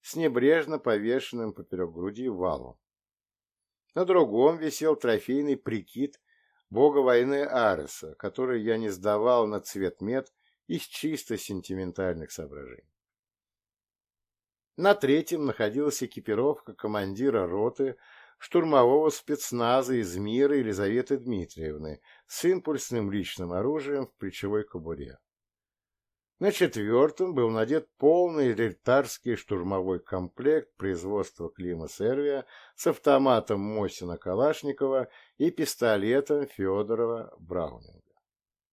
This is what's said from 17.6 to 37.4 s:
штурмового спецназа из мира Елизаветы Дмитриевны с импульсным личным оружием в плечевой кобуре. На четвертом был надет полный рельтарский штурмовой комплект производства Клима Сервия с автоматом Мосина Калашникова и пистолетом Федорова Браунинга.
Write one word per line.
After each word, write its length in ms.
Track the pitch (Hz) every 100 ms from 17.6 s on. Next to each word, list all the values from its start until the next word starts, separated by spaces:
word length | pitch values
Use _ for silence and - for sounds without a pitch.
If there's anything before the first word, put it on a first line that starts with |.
| 113 - 135 123 _ - - _
штурмового 720 | - 175 165 147 120 139 156
спецназа 840 | - - 147 - 123 117 127 123
из 220 | 127 101 90
мира 400 | 104 117 143 143
Елизаветы 600 | 113 98 98 117 123 139
Дмитриевны 840 | 120 107 85 - 78 76 78 76 _ - _
с 180 | -
импульсным 680 | 170 185 165 139 - 120 101
личным 400 | 101 87 - 87
оружием 560 | 90 117 156 139 143 127
в 60 | _
плечевой 480 | 98 - 98 104
кобуре. 560 | 104 90 82 82 - 65 _ _ _ _ _ _ _ _ _ _ _ -
На 100 | 196
четвертом 800 | - 180 113 104 117 151 - 185
был 160 | 147 117
надет 400 | 110 113 156 - _
полный 560 | 139 175 180 160 131
рельтарский 840 | 107 113 - - 131 - - 123 113
штурмовой 640 | - 98 87 98 92 90
комплект 760 | - 92 90 - 131 156 - -
производства 720 | 95 87 90 104 92 - 85
Клима 400 | - 90 85 78
Сервия 560 | - 107 135 147 139 - - -
с 140 | - 175
автоматом 720 | 156 - 139 135 117 - 104
Мосина 580 | 104 107 98 - 90 85
Калашникова 880 | - 95 143 151 143 139 139 135 123 - _ -
и 140 | 156
пистолетом 920 | 175 147 - 120 107 101 131 139 147 143
Федорова 880 | - 95 98 104 113 117 117 -
Браунинга. 640 | -